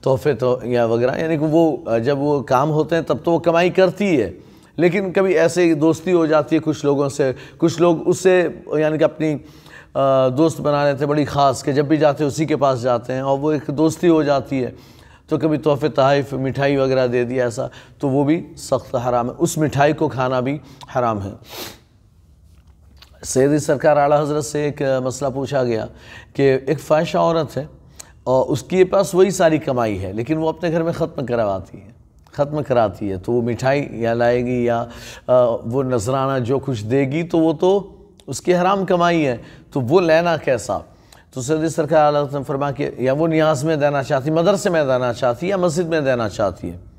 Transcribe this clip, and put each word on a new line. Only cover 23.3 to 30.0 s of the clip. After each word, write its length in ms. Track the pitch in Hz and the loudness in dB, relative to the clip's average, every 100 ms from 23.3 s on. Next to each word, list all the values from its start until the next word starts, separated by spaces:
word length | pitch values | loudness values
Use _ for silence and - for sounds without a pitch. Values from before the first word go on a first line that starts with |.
| 131 139 147 | 2 2 2
सरकार 400 | 147 143 156 147 | 0 0 4 4
आला 200 | 143 147 | 4 2
हज़रत 260 | 151 151 | 2 -4
से 220 | 151 147 147 | -4 -4 -4
एक, 160 | 139 | -2
अ, 180 | 139 131 | -2 -2
मसला 280 | 127 123 139 | -2 -4 -6
पूछा 340 | 131 131 139 | -4 -4 -2
गया 220 | 127 110 107 - - - - - | 0 -2 -4 -12 -20 -20 -20 0
कि 60 | |
एक 340 | 139 131 - 151 | 2 2 0 -4
फाहिशा 420 | - 156 165 175 | 0 0 2 0
औरत 360 | 170 165 147 - | 0 0 -2 -6
है 120 | 151 - - - - - - | -10 -14 -20 -20 -20 -14 0
और 180 | 131 | 0
उसके 400 | - 151 - 180 | 2 -2 -2 2
पास 300 | 185 196 196 | 4 4 0
वही 160 | 175 190 | 4 4
सारी 280 | 185 170 156 | 4 2 2
कमाई 380 | - 127 113 | 0 -2 -2
है, 160 | 98 | -2